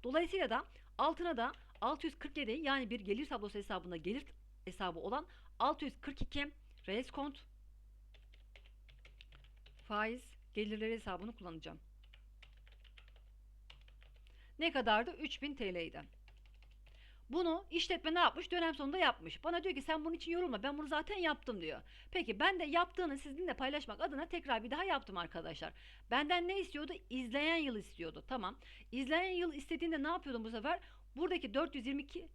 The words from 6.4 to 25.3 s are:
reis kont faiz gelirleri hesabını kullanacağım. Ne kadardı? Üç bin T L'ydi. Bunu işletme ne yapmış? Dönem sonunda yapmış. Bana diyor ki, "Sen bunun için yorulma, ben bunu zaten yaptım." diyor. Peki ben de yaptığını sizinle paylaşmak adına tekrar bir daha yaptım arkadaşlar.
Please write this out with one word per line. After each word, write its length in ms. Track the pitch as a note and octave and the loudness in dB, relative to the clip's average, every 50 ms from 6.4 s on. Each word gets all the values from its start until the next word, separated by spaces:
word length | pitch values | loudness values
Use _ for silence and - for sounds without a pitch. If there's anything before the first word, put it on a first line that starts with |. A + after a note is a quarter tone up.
| C#4+ D4 - - - - - - - - | -2 -2 -6 -14 -20 -20 -20 -12 -4 -2
reis 220 | G3 A#3 B3+ - | 0 0 -2 -2
kont 300 | - C#4+ C#4 D4 C#4 - - - - - - - - - - - - - - - - - - - - - - - - - - - - - - - - - - - - - - - - - - - - - - - - - - - | -4 -4 -4 -4 -4 -10 -18 -20 -20 -20 -20 -20 -20 -20 -20 -20 -20 -20 -20 -20 -20 -20 -20 -20 -20 -20 -20 -20 -20 -20 -20 -20 -20 -20 -20 -20 -20 -20 -20 -20 -20 -20 -20 -20 -20 -20 -20 -20 -20 -20 -20 -20 -20 -20 -8 -2
faiz 340 | G#3+ G#3 G#3+ A3 A#3+ B3+ - - - - - - - | 0 0 2 0 -2 -4 -8 -14 -20 -20 -20 -6 -2
gelirleri 380 | G#3 G#3+ G#3 G#3+ G#3+ A3 A3 | 0 0 0 0 0 0 0
hesabını 440 | A#3 A3 - G#3 F#3 E3+ F#3+ A3+ A3+ | 0 -2 -2 -4 -4 -4 -4 -8 -8
kullanacağım. 440 | - F#3+ F3 E3 D#3+ - D#3 D#3+ D#3+ - - - - - - - - - - - - - - - - - - - - - - - - - - - - - - - - - - - - - - - - - - - - - - - - - - - - - - - - | -8 -10 -10 -8 -8 -8 -10 -12 -12 -16 -20 -20 -20 -20 -20 -20 -20 -20 -20 -20 -20 -20 -20 -20 -20 -20 -20 -20 -20 -20 -20 -20 -20 -20 -20 -20 -20 -20 -20 -20 -20 -20 -20 -20 -20 -20 -20 -20 -20 -20 -20 -20 -20 -20 -20 -20 -20 -20 -20 -20 -20 -20 -20 -4 0
Ne 140 | D#4 E4 | 0 2
kadardı? 440 | D#4+ C4+ A3 A3+ G#3+ G#3+ A#3+ F4 D#4 | 4 4 6 8 6 6 6 2 -4
Üç 260 | - D#4 C#4 - - | -4 -6 -6 -4 -4
bin 120 | C#4 D4 C#4 | -4 -6 -4
T 200 | C4+ A3+ F#3+ F3+ | -2 -2 -2 0
L'ydi. 280 | F3 E3 E3 - D#3 D3+ - - - - - - - - - - - - - - - - - - - - - - - - - | -2 -2 -4 -6 -10 -12 -12 -18 -20 -20 -20 -20 -20 -20 -20 -20 -20 -20 -20 -20 -20 -20 -20 -20 -20 -20 -20 -20 -20 -12 -2
Bunu 340 | B3 E4+ F4+ E4 D#4+ F4+ G4+ - | 0 2 4 4 2 0 -2 -2
işletme 440 | D#4 E4+ - - F#4 - - D#4+ D#4+ | -2 -2 0 2 0 0 0 2 4
ne 40 | F4 | 6
yapmış? 320 | E4+ B3+ - - C4 - | 6 6 6 2 -4 0
Dönem 240 | F4+ F4 E4 E4 D4+ | 2 2 2 2 2
sonunda 240 | - C#4+ C#4 D4+ F#4+ | 0 -2 0 4 6
yapmış. 460 | E4 C4+ - - D#3+ D#3+ - - - | 6 6 6 2 -6 -10 -10 -4 -2
Bana 200 | D#4+ E4+ F4 E4 | 0 0 2 0
diyor 100 | F#4+ C4 | 0 -2
ki, 80 | C#4 | -2
"Sen 220 | - - D#4 D#4+ D4+ | 0 0 0 2 2
bunun 100 | E4 E4 | 0 -2
için 180 | E4 - E4 | -2 -2 0
yorulma, 300 | E4+ F4+ F4+ D#4 A#3+ G3+ | 0 2 2 0 0 0
ben 160 | G#3+ C#4 C#4+ D4 | 0 -2 -2 -2
bunu 100 | D#4 C4+ | -2 0
zaten 300 | D4+ D4+ D#4 - G#4 G4 | 0 0 0 0 -2 2
yaptım." 420 | E4+ D#4 C#4+ - - - A3 F#3+ | 2 2 2 0 -2 -4 -4 -2
diyor. 200 | E3 D#3 C#3 - - - - - - - | -4 -4 -4 -6 -10 -14 -18 -18 -16 -4
Peki 300 | - F#4 - A3+ G#3+ G3+ | -2 -2 0 0 2 4
ben 200 | D4+ F#4+ G4 F4 | 4 4 4 4
de 40 | E4 | 0
yaptığını 540 | D4 D4 E4+ F4+ F4 - - F4+ D#4 C#4 C4+ | 4 4 4 4 4 2 -2 0 0 0 -4
sizinle 360 | - D4 C4+ D#4 F#4 E4+ B3+ | -6 -8 -4 -2 -2 -2 0
paylaşmak 460 | - C4+ C4+ C#4+ D4 B3+ - G#3 - | 0 0 0 0 -2 -4 -4 -4 -2
adına 260 | D4+ D#4+ C#4+ C4+ E4 E4 | -2 -2 0 -2 -4 -2
tekrar 360 | - E4+ - C#4 B3 A3+ A3 | -4 -4 0 2 0 2 2
bir 60 | B3 | -2
daha 140 | C4 D#4 F#4+ | -2 0 2
yaptım 320 | G4 E4 C4+ - - F#3+ | 2 2 0 0 -2 -4
arkadaşlar. 560 | F3+ E3+ D#3+ | -4 -4 -2